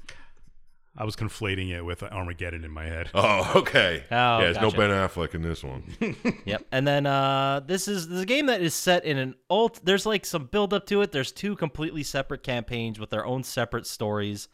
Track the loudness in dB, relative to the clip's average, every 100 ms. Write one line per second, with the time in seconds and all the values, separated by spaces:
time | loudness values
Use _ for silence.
0 | -14 -16 -18 -18 -20 -20 -20 -20 _ -8
1 | -8 -4 -6 -4 -2 -2 -2 -4 -6 -8
2 | -8 -6 -6 -6 -6 -8 -10 -8 -8 -6
3 | 0 4 4 4 4 4 4 4 4 2
4 | -2 2 4 4 4 4 2 4 4 4
5 | 2 0 -4 -4 -4 -6 -8 -10 -12 -6
6 | -4 -2 -4 -4 -4 -6 -4 -2 2 2
7 | 2 2 2 2 0 0 -2 -2 -2 -4
8 | -4 -4 0 2 2 2 0 0 4 4
9 | 4 0 -2 -6 0 2 4 2 2 2
10 | 2 0 -2 -4 -2 0 2 0 2 2
11 | 2 0 -4 -4 -4 -2 -4 -4 -6 -6
12 | -4 -4 -4 -6 -4 -4 -2 -4 -4 -6
13 | -6 -4 -2 -4 -2 -2 -2 -2 -6 -4
14 | -2 0 -2 -6 -10